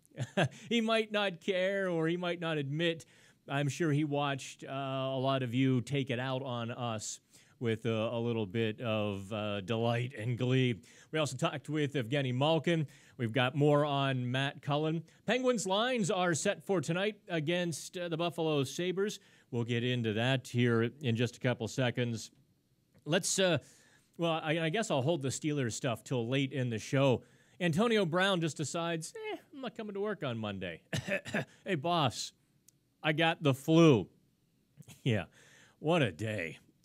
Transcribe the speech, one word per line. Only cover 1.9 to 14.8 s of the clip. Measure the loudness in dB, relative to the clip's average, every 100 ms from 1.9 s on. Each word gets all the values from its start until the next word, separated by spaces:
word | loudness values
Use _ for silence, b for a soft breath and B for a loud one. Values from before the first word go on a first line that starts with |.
| 0 0
he | 0
might | -2 -4
not | -4 -4
admit. | -2 0 0 -2 -8 b b b -4
I'm | 0 0
sure | 0 0
he | 2
watched, | 2 0 -2 -4 -8 -14
uh, | -10
a | -8 -6 -4 -4 0
lot | 2 2
of | 0
you | 2 4 4
take | 2 -2 -2
it | -2
out | -2 -4
on | -4 -6 -6
us | -4 -4 -4 -6 -12 b b b _
with, | -2 0 0
uh, | 0 0
a | 0
little | 0 0 -2
bit | 0 0 -2
of, | -2 0 0 -4 -6
uh, | -6 -4 -4
delight | -2 0 0 0 -2 -6
and | -6 -2
glee. | 2 4 4 0 B B B
We | -2
also | -2 -2
talked | -4 -4 -6
with | -2 -2
Evgeny | -2 -2 -2 0
Malkin. | 2 2 2 2 0 0 B B -6
We've | -2
got | 2 2 4
more | 4 6 4
on | 2 0 0 -2
Matt | -2 -2 -4
Cullen. | -4 -2